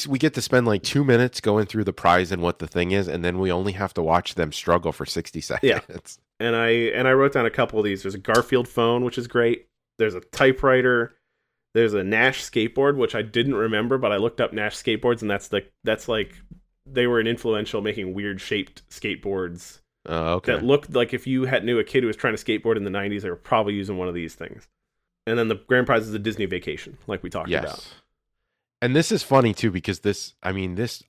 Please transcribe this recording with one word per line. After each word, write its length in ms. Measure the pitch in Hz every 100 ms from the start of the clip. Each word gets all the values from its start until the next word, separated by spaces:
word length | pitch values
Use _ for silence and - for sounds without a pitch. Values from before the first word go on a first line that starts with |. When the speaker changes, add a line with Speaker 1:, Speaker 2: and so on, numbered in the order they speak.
| 143
Speaker 1:
we 120 | 135
get 140 | 156 139
to 60 |
spend, 260 | - 127 117
like, 160 | 101
two 200 | - 139
minutes 360 | 139 117 123 -
going 240 | 110 104 104
through 200 | 110 98
the 80 |
prize 380 | - 85 87 87
and 100 | 90
what 180 | 87 -
the 80 | 80
thing 240 | 87 87
is, 160 | 98 90
and 160 | 82
then 160 | 87 90
we 120 | 95
only 200 | 90 98
have 200 | 92 95 -
to 80 |
watch 320 | 80 87 - -
them 160 | 78
struggle 400 | - - 87 82
for 140 | - 73
sixty 340 | 85 - 80 - -
Speaker 2:
Yeah. 180 | 131 98
Speaker 1:
seconds. 400 | - - - - _ -
Speaker 2:
And 160 | 117 117
I, 140 | 117
and 380 | 117 117 120 127
I 60 |
wrote 180 | 131 139
down 120 | 139 117
a 60 |
couple 280 | - 117 110
of 60 | 104
these. 180 | 95
There's 120 | 98 101
a 40 |
Garfield 480 | 101 113 120 123 117
phone, 380 | - 117 120 123
which 120 | 123
is 100 | 117
great. 400 | 123 117 120 _ _ _ -
There's 180 | 110 90
a 40 |
typewriter. 960 | - - 135 131 139 127 127 120 117 _ _ _ _ _ _
There's 200 | 110 117
a 100 | 104
Nash 400 | 92 110 127 131
skateboard, 540 | - 117 110 - 139 143
which 180 | 113 113
I 60 |
didn't 340 | 107 117 135 117
remember, 420 | 110 107 117 131
but 140 | 117
I 60 | 101
looked 240 | 117 -
up 100 | 117
Nash 220 | 107 104 -
skateboards, 460 | - 107 123 117
and 100 | 107
that's 160 | 101 -
the, 180 | 101 - _ -
that's, 220 | 110 -
like, 260 | 110 101 - - - _ _ -
they 220 | 131 120
were 120 | 117
an 80 | 113
influential 540 | 117 117 107 107 107
making 320 | 104 104 92
weird 280 | 95 101 95
shaped 460 | - 104 - - -
skateboards 880 | - 107 87 101 95 90 87 - - _ _ -
Speaker 1:
Oh, 260 | 82 80 90
okay. 180 | -
Speaker 2:
that 100 | 110
looked 300 | 123 135 -
like 200 | 123 120
if 120 | 120 131
you 180 | 131 127
had, 180 | 110
knew 160 | 107 120
a 40 |
kid 180 | 107 135
who 40 | 117
was 80 | 104
trying 180 | 123 107
to 80 |
skateboard 320 | - 107 113 110
in 60 |
the 60 | 98
nineties, 340 | 98 101 104
they 60 | 95
were 60 | 87
probably 360 | - 113 104 101
using 220 | 98 92
one 100 | 90
of 40 | 87
these 200 | 80 -
things. 320 | 82 - - _ _ _ _ _ -
And 100 | 117
then 80 | 113
the 80 | 104
grand 320 | - 127 120
prize 200 | 117 110
is 60 |
a 60 | 107
Disney 260 | 107 104 95
vacation, 520 | 90 - 76 - - -
like 160 | 98
we 60 | -
talked 200 | 87 80
Speaker 1:
Yes. 140 | 80
Speaker 2:
about. 240 | 76 73 - - _ _ _ _ _ _ _ -
Speaker 1:
And 140 | 120 143
this 160 | 165
is 120 | 202
funny, 300 | - 135 120
too, 180 | 101 113
because 300 | 90 - 92
this, 340 | 104 98 - _
I 80 | 92
mean, 240 | 95 92 87
this 260 | 120 -